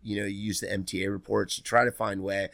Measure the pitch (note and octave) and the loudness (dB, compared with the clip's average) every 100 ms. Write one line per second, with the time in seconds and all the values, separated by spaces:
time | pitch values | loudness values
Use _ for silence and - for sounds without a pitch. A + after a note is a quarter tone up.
0 | A2 G2+ G2+ G2 G#2+ F2+ - G2 F#2 F#2 | -6 -4 -2 -4 -2 -2 -2 -4 -2 -2
1 | G2 G2 - G#2 F#2 - - A#2+ B2 - | -2 -4 0 0 0 -4 4 6 6 2
2 | A2 G2 F#2+ G2 F#2+ | -2 -2 -2 -2 -2